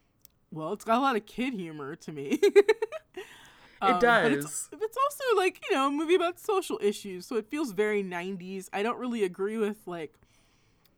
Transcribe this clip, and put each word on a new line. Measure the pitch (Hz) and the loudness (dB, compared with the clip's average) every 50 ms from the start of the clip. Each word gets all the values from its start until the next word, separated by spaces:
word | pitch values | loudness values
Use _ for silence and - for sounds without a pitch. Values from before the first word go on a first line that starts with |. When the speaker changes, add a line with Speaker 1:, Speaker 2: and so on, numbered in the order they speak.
| _ _ _ _ - - _ _ _ _ | _ _ _ _ -20 -20 _ _ _ _
Speaker 1:
well, | - 156 156 160 208 | -12 -10 -6 -6 -6
it's | 208 - | -6 0
got | 226 226 247 | 0 2 2
a | |
lot | 269 277 254 | 4 2 0
of | - - | 0 -2
kid | - - - 247 269 254 | -6 -6 -6 -4 -4 -4
humor | 190 175 165 156 151 139 135 160 - | -6 -8 -8 -10 -10 -10 -10 -12 -12
to | - - | -12 -12
me. | 156 143 139 - 247 - - | -10 -10 -4 -4 0 2 2
<laughs> | 392 - 403 403 - 427 - 440 453 605 622 - _ _ 359 415 - - - - - - - - - - - | 6 8 8 8 8 4 0 -2 -6 -8 -12 -16 _ _ -16 -16 -16 -20 -20 -20 -20 -20 -20 -20 -20 -10 -2
Speaker 2:
It | - 196 | 2 2
Speaker 1:
Um, | 185 180 | 4 6
but | 240 240 233 214 170 - | 6 6 6 6 6 4
it's, | - 143 147 156 - - - - | 2 0 -2 -6 -8 -10 -10 -12
Speaker 2:
does. | - 294 | -8 -6
Speaker 1:
it's | 427 440 - 523 | -6 -4 -2 0
also, | 539 587 587 - 554 508 440 392 | -2 -2 -2 -2 0 2 4 4
like, | 370 381 381 - - 539 | 4 2 0 -2 -4 -2
you | 392 | 0
know, | 277 269 285 | 2 2 2
a | |
movie | 285 294 330 311 349 | 0 0 2 2 4
about | 359 339 349 349 - | 4 4 0 -2 -4
social | - - 415 381 - - - - | -4 -2 0 0 0 -2 -4 0
issues, | - 208 208 - - 202 185 180 185 - | 0 0 0 -2 -6 -10 -10 -12 -10 -6
so | 247 | -4
it | 220 220 - | -4 -4 -4
feels | - 294 320 247 185 | -4 -4 -4 -2 -2
very | 180 214 208 214 202 | 0 0 0 0 0
nineties. | 196 185 180 175 175 190 196 180 175 185 190 190 185 - | -2 -4 -6 -8 -6 -8 -8 -10 -10 -10 -10 -10 -10 -8
I | - 190 | -6 -4
don't | 208 233 - - | -2 -2 -2 -4
really | 240 254 233 233 202 | -4 -4 -2 -2 -2
agree | 185 180 - 190 208 220 226 | -2 -2 -4 -4 -4 -2 -2
with, | 208 208 208 - - | -2 -2 -4 -6 -10
like, | 185 175 170 156 - - _ _ _ _ _ _ _ _ _ _ _ _ _ _ _ _ | -10 -10 -8 -10 -10 -14 _ _ _ _ _ _ _ _ _ _ _ _ _ _ _ _